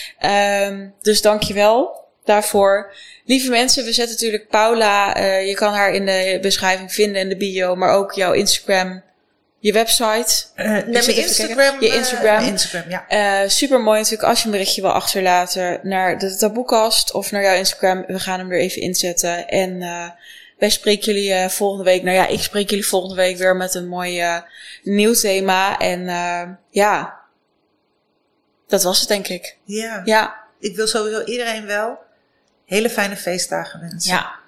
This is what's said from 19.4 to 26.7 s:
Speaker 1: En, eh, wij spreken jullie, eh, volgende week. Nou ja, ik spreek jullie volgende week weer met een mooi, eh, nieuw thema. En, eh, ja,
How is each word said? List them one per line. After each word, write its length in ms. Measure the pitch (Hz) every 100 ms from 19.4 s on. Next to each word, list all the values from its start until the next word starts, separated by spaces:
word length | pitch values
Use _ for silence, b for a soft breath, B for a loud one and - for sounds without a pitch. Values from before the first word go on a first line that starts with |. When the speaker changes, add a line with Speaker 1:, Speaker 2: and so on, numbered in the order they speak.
| -
Speaker 1:
En, 340 | - 185 180
eh, 280 | 175 175 170 - B B B _
wij 120 | 208
spreken 440 | - - 208 220
jullie, 200 | 202 202
eh, 160 | 185 185
volgende 340 | - 202 196
week. 200 | 185 185
Nou 120 | 180 185
ja, 120 | 175
ik 140 | -
spreek 280 | - 208 202
jullie 180 | 202 202
volgende 280 | 196 185 185
week 220 | 185 180
weer 180 | 185 185
met 180 | 185
een 140 | 185 180
mooi, 320 | 180 180 175
eh, 180 | 175 170 - B B B
nieuw 300 | - 202 214
thema. 640 | 233 214 190 190 185 196 -
En, 280 | 185 180 180
eh, 340 | 175 175 175 175 190
ja, 500 | _